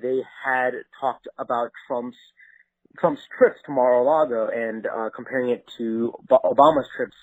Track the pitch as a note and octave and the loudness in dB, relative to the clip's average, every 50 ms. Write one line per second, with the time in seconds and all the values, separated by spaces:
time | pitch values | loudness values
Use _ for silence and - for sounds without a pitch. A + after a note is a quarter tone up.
0 | A#2 B2+ C3 C3 B2 - - - - C3+ C3 B2+ B2+ B2+ B2 - - _ - - | -4 -4 -2 -4 -4 -8 -14 -8 -4 -2 0 0 0 -2 -4 -6 -12 _ -12 -6
1 | C3+ C3 A#2 - _ - - - C3 - B2+ A#2+ A#2+ A#2 - - - - C3 A#2+ | -4 -4 -4 -6 _ -18 -14 -12 -6 -4 -2 -2 -2 -4 -8 -16 -10 -8 -6 -6
2 | A#2+ B2 B2 - _ _ _ _ - - _ _ _ _ _ _ _ _ _ - | -6 -8 -12 -16 _ _ _ _ -20 -20 _ _ _ _ _ _ _ _ _ -2
3 | - E3 C#3+ - - - - - B3+ A3 - - - - C#3+ C3 B2 B2+ B2 B2 | 0 0 0 -2 -8 -16 2 2 2 2 2 -2 -10 -6 -2 2 2 4 4 4
4 | B2 C#3 D#3 D#3 D#3 C3+ A#2+ A2+ A2 F#2 G2+ A#2 A#2 A2+ A2 A2 G#2 - - A2+ | 4 4 4 2 2 0 0 -2 -2 -2 -4 -4 -4 -4 -6 -6 -8 -6 -6 -6
5 | A2+ G#2+ - - A#2 - C3 C3 B2 B2 A#2+ A#2 - - - - A#2 A2+ A2+ A2+ | -6 -6 -8 -10 -10 -4 -4 -2 0 0 -2 -4 -6 -14 -10 -6 -4 -4 -2 -2
6 | A#2 - - - - - B2+ B2+ - - A#2+ A#2 C#3 D#3 D#3 C#3 B2+ - - - | -2 -4 -4 -8 2 4 4 4 4 4 6 6 6 6 6 4 -2 -4 -8 -8
7 | B2 G#2+ - _ | -8 -8 -10 _